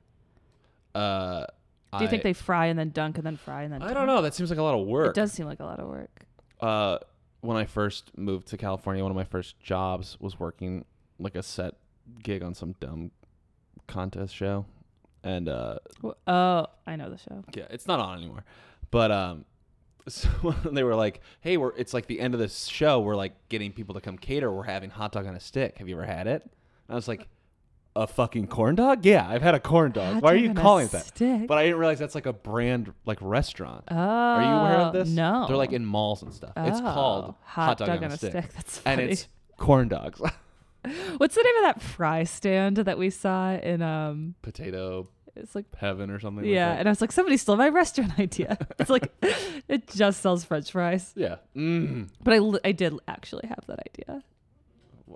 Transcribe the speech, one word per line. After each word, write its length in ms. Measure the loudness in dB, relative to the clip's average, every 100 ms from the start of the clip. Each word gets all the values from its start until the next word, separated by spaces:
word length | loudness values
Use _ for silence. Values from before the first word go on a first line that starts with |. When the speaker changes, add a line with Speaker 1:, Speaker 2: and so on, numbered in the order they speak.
| _ _ _ _ _ _ _ _ _
Speaker 1:
Uh, 520 | -4 -2 -2 -4 -6 -8 -14 _ _ _ -2
Speaker 2:
Do 60 |
you 40 | 0
think 120 | 0
Speaker 1:
I 100 | 0
Speaker 2:
they 20 |
fry 340 | -2 0 0 2
and 120 | 0
then 120 | -4
dunk 280 | -4 -4 -4
and 80 | -8
then 100 | -10
fry 260 | -12 -12
and 80 | -10
then 100 | -8
Speaker 1:
I 40 | -6
Speaker 2:
dunk? 100 | -2
Speaker 1:
don't 80 | 2
know. 160 | 2
That 120 | 2
seems 140 | 0 -4
like 100 | 0
a 40 |
lot 120 | 2 0
of 80 | 0
work. 220 | 2 2
Speaker 2:
It 100 | 2
does 120 | -2
seem 140 | -4 -10
like 140 | -10
a 40 |
lot 160 | -12 -12
of 80 | -12
work. 360 | -12 -14 -20 _ _ _ -6
Speaker 1:
Uh, 380 | -2 0 0 -2 -6 _ _ _
when 160 | -4 -2
I 60 | -2
first 500 | 0 -2 -2 -14 -8
moved 300 | -4 -4 -6
to 80 | -8
California, 460 | -4 -4 -4 -2
one 80 | -2
of 60 | -2
my 80 |
first 360 | -4 -6 -8 -12
jobs 560 | -4 -2 -2 -4 -8 -12
was 180 | -12 -8
working, 440 | -10 -8 -8 -8 -10 _ _ -12
like, 160 | -10
a 80 | -10
set 320 | -10 -8 -8 -10 _ _ -20 -14
gig 200 | -8 -6
on 120 | -6
some 200 | -10 -10 -10
dumb 300 | -10 -10 -12 -14 _ _ _ _ _ -20 -14
contest 460 | -8 -8 -8 -10
show. 300 | -6 -4 -4 -6 -14 _ _ _ _
And, 240 | -8 -6 -4
uh, 300 | -6 -6 -10 -14 -12
Speaker 2:
Wh-, 80 | -12 -8 -2
oh, 400 | 2 2 2 -2 _ -14
I 100 | -12
know 140 | -12
the 80 | -14
show. 260 | -16 -18 -14
Speaker 1:
yeah, 120 | -14 -12
it's 160 | -10 -2
not 140 | -2
on 180 | -2 -6
anymore. 260 | -12 -14 -18 -20 -20 _ -2
But, 200 | 2 4
um, 320 | 4 -2 -6 -16 _ _ _
<laughs> 320 | _ _ -16
so 200 | -2 0 2 0 -2
they 180 | -2 0
were 140 | 2 2
like, 240 | 0 -2 -14 -10
"Hey, 160 | -2 0
we're, 160 | 0 -2
it's, 180 | -4
like, 120 | -4 -4
the 120 | -4
end 140 | -2
of 60 | 0
this 260 | -2 -4 -8
show. 340 | 2 4 4
We're, 140 | 2 0
like, 180 | -4 -8 -8
getting 240 | -8 -6
people 220 | -10 -12
to 60 | -12
come 180 | -10 -12
cater. 320 | -6 -2 -2
We're 140 | -2
having 260 | -4 -6 -8
hot 220 | -8 -8
dog 140 | -6 -8
on 100 | -10
a 40 |
stick. 380 | -8 -4 -4 -6
Have 100 | -10
you 60 | -8
ever 80 | -6
had 200 | -6 -4
it?" 160 | -4
And 80 | -6 _ _ _ -10
I 40 | -8
was 100 | -6
like, 220 | -8 -10 -20 _ _ _ _ _
"A 140 | -4 -2
fucking 400 | 0 0 0 -4
corn 260 | 2 2
dog? 320 | 4 4 6 8
Yeah, 220 | 6 6
I've 140 | 2
had 120 | 4
a 60 | 4
corn 320 | 6 6 6
dog. 220 | 2 0
Speaker 2:
Hot 80 | 4
Speaker 1:
Why 80 | 8
are 20 |
Speaker 2:
dog 80 | 8
Speaker 1:
you 80 | 6
Speaker 2:
on 80 | 6
a 20 |
Speaker 1:
calling 260 | 8 8 6
it 40 |
that?" 140 | -2 -6
Speaker 2:
stick? 400 | 0 2 2 2
Speaker 1:
But 120 | 4
I 60 | 4
didn't 120 | 4
realize 220 | 2 2
that's, 160 | -2 -4
like, 100 | -4
a 60 |
brand, 600 | -6 -4 0 2 0 -2 -8 -6
like, 120 | -4
restaurant. 640 | 0 0 0 -4 -12 -12 -6
Speaker 2:
Oh, 20 | -2
Speaker 1:
Are 460 | 0 2 2 4
you 60 | 4 6
aware 160 | 6 6
of 120 | 4
this? 160 | 2 2
Speaker 2:
no. 360 | 2 2 2 2
Speaker 1:
They're, 100 | 2
like, 140 | 2
in 120 | 0 0
malls 360 | 0 0 -2
and 100 | -8
stuff. 160 | -16 -12 -4
It's 240 | 0 0
called 460 | 0 0 2 0 -4
Speaker 2:
Oh, 80 | -14
Speaker 1:
Hot 340 | -10 -2 0 2
Dog 100 | 0
on 120 | -2
a 40 | -2
Speaker 2:
on 80 | -4
Speaker 1:
Stick. 140 | -4
Speaker 2:
That's 460 | -4 -6 -10 -14 -6
Speaker 1:
And 160 | 0 0
Speaker 2:
funny. 120 | 0
Speaker 1:
it's 160 | -2 -4 -18 -20 -2
corn 300 | 6 6 6
dogs. 340 | -2 -6 -6 -4
<laughs> 140 | -6 -12 _ _ _ -10 -8 -6 2
Speaker 2:
What's 160 | 2
the 80 | 4
name 140 | 4 6
of 40 |
that 180 | 4 2
fry 420 | -4 -2 0 0
stand 520 | -2 -2 0 2 2 2
that 200 | 0 0
we 120 | -2
saw 420 | 0 0 0 0
in, 300 | -2 -2 -2
um, 520 | 0 -2 -4 -6 -8 -10
Speaker 1:
Potato 640 | -14 -10 -8 -6 -6 -6 -8 _ _
Speaker 2:
it's 200 | -18 -12
like, 100 | -10 -10 -6
Speaker 1:
Heaven 340 | -4 -4 -6
or 100 | -6
something 240 | -8 -4
Speaker 2:
yeah, 220 | 0 2 2
Speaker 1:
like 80 |
that? 60 | 2
Speaker 2:
and 80 | 2
I 40 |
was 80 | 2
like, 100 | 0
"Somebody 240 | 0 2 2
stole 180 | 4 4
my 120 | 4
restaurant 480 | 4 2 2 0 0
<laughs> 0 |
idea." 400 | -2 -2 -4 -4 -4 -2
It's 120 | 2
like, 220 | 2 2 -2
Speaker 1:
<laughs> 520 | 0 0 -4 -8 -4
Speaker 2:
it 180 | -4 -2
just 320 | 2 2 4
sells 240 | 2 0
French 260 | 0 -4 -4
fries. 400 | -2 0 0 -2 -4
Speaker 1:
Yeah. 200 | -4 -4 _ -4
Mm. 520 | 0 0 0 -4 -8 -2
Speaker 2:
But 120 | 4
I 40 | 6
li-, 220 | 6 2
I 80 | 0
did 220 | 0 0 -2 -10
actually 400 | -14 -12 -12 -10
have 160 | -12 -12
that 140 | -12
idea. 420 | -14 -14 -14 -14 -16 _ _ _ _ _ _ -20
Speaker 1:
Wh-, 40 | -20